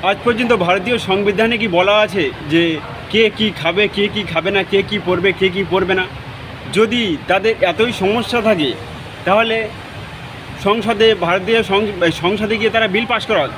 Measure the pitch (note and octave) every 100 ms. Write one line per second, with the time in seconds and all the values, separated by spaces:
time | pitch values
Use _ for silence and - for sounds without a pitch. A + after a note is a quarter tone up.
0 | F3+ G3+ A#3+ A#3 A#3+ A#3 F3 F#3+ F#3 B3
1 | - F#3+ G3+ G3 A3+ A#3 A3 F3 F#3+ G#3
2 | G#3+ G3 C#3 A2 C#3+ D#3+ E3+ D#3 - -
3 | - G#3 A3 G#3 G#3+ - D#3+ E3+ G#3 G3+
4 | G3+ G#3+ F#3+ E3 E3 G3 F#3+ G3 F#3+ G#3
5 | E3+ F3+ F#3+ F3+ F#3+ F#3 F3 F#3 F#3 F#3
6 | F3+ - - - - - - F#3 A3 A#3+
7 | A3 D3+ - F#3 G#3 A3 F#3 E3+ A#3 G#3+
8 | F#3+ A3 A3+ A#3+ A3 F#3+ C#3+ G#2+ - -
9 | - - - G3+ A3+ A3+ G#3+ - - -
10 | - - - - - - G3 A3+ G#3 A3
11 | A3 G#3+ F3 F#3 F#3 A3+ G#3+ G3 G#3+ F#3+
12 | E3+ D#3+ F3 G3+ G#3+ A3 A3 A3+ A3 G3
13 | A#3 A3+ - G#3 C3+